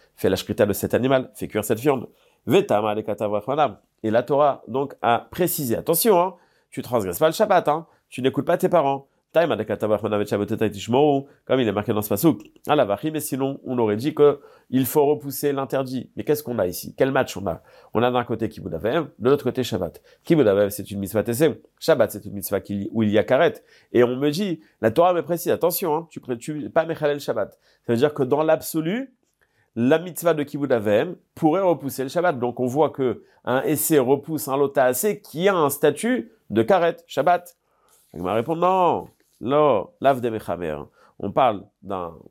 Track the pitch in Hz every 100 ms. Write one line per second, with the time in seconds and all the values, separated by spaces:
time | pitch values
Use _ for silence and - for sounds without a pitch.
0 | _ - 101 95 - - 101 95 101 104
1 | 127 131 - - 90 107 101 110 147 131
2 | - _ _ _ - 180 - 104 107 107
3 | 110 101 104 104 131 143 135 95 _ _
4 | 110 113 147 139 147 127 - 127 143 -
5 | 117 113 - - 170 - 127 92 - 165
6 | 233 180 185 185 _ _ _ - - 120
7 | 95 - 156 160 214 180 160 151 165 _
8 | _ - 131 135 131 175 185 175 139 135
9 | - _ _ 160 165 107 107 101 107 104
10 | 110 104 104 104 104 107 107 98 104 127
11 | 151 139 139 _ - 131 110 98 113 107
12 | - 101 165 113 - _ - 147 104 101
13 | 156 156 - 131 135 139 - 123 110 104
14 | 143 147 147 143 - _ _ 131 127 151
15 | 143 147 139 131 147 135 131 135 131 131
16 | - - 127 147 135 117 92 87 - -
17 | 135 135 120 92 95 82 - - _ -
18 | 123 123 120 110 110 - 95 78 107 135
19 | 139 - 117 143 127 120 120 98 85 -
20 | _ _ - 165 107 98 98 98 95 101
21 | 98 107 104 117 156 - _ _ - 139
22 | 107 101 101 101 - 98 - 101 95 113
23 | 107 104 - 131 165 - _ _ _ 113
24 | 120 127 147 151 202 160 _ _ 110 113
25 | 175 175 139 170 170 110 170 170 170 151
26 | 165 - - 120 - 151 113 165 160 156
27 | 151 143 143 113 98 - _ _ - 117
28 | 147 147 127 143 156 156 - 160 160 226
29 | 269 _ _ _ _ _ _ 113 123 160
30 | 180 - 170 156 147 147 139 120 104 104
31 | 170 - _ - 160 180 185 143 139 -
32 | 131 170 180 131 123 120 127 139 143 143
33 | 127 101 - _ - 131 131 147 - 151
34 | 123 139 160 151 - 139 139 139 127 127
35 | 214 - - 151 190 185 139 - 151 143
36 | 226 247 226 _ _ 107 110 190 170 170
37 | _ 143 156 175 - _ _ _ _ _
38 | _ 80 90 107 131 165 180 190 170 104
39 | - _ _ _ 113 151 151 104 - _
40 | 135 131 117 110 - 87 82 73 - _
41 | _ - 101 151 127 101 - _ 95 95
42 | 87 80 -